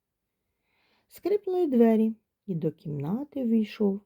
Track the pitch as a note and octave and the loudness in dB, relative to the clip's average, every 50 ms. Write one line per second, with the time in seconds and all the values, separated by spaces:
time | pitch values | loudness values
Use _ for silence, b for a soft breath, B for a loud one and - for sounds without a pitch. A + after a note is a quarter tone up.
0 | _ _ _ _ _ _ _ _ _ _ _ _ _ _ _ _ _ _ _ _ | _ _ _ _ _ _ _ _ _ _ _ _ _ _ _ _ _ _ _ _
1 | _ _ - - - F4 G#4 G4+ - F#4+ F4+ F4+ F4+ C#4 B3+ A#3 A#3 A3+ A3 A3 | _ _ -20 -10 -4 -2 -2 -2 -2 -2 -2 0 0 2 4 4 6 6 6 4
2 | A3 A3+ A3 _ _ _ _ _ _ G3+ F3+ D#3 - D#3 - _ - E3 C#3+ C#3+ | 2 0 -2 _ _ _ _ _ _ -8 -6 -2 -4 -4 -6 _ -12 -10 -8 -8
3 | C#3+ D#3 G3+ B3+ C#4+ - - C4+ B3+ A3+ A3+ A3 G#3+ - - - G#3+ G3 G3 G#3 | -6 -6 -6 -6 -8 -8 -8 -6 -2 0 0 0 0 -2 -2 -2 -2 -2 -2 -4
4 | _ | _